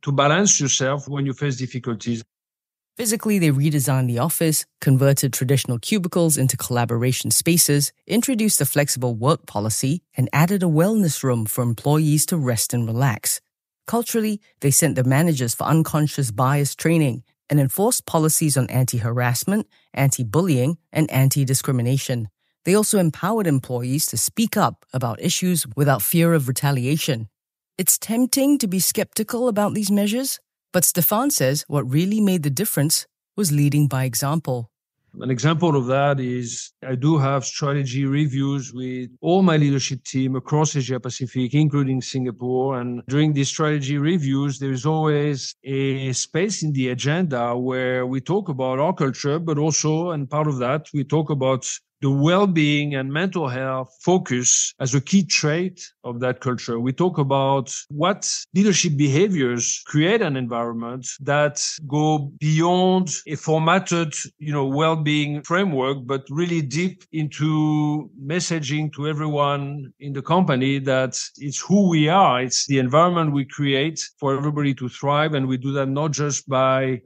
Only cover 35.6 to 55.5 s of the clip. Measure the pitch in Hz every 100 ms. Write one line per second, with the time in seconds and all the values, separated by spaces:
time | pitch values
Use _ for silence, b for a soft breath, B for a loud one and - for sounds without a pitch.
35.6 | 170 143 123 135 143 135 123 123 120 -
36.6 | - - 127 127 143 160 135 139 - -
37.6 | 143 143 131 131 135 143 151 135 139 143
38.6 | 127 123 127 127 123 127 160 185 190 156
39.6 | 143 139 - 135 - 135 131 131 - 151
40.6 | 156 147 123 127 123 - 127 131 123 147
41.6 | 156 143 135 131 - 135 127 101 127 127
42.6 | 135 127 123 123 - 143 151 143 135 -
43.6 | 151 151 135 147 147 180 135 135 143 131
44.6 | 139 131 147 160 156 147 147 135 - -
45.6 | 135 135 135 135 135 123 - 160 208 -
46.6 | 156 135 127 127 131 165 180 127 120 123
47.6 | 127 127 127 127 127 135 131 196 185 131
48.6 | 131 131 160 - 143 113 143 156 165 147
49.6 | 156 147 151 156 175 156 131 147 151 131
50.6 | 123 151 - 147 135 151 156 143 131 131
51.6 | - - _ _ 139 139 151 180 202 160
52.6 | 147 147 147 139 135 147 190 180 143 123
53.6 | 131 131 127 _ - 185 185 123 120 -
54.6 | - - 135 135 - 196 165 - 151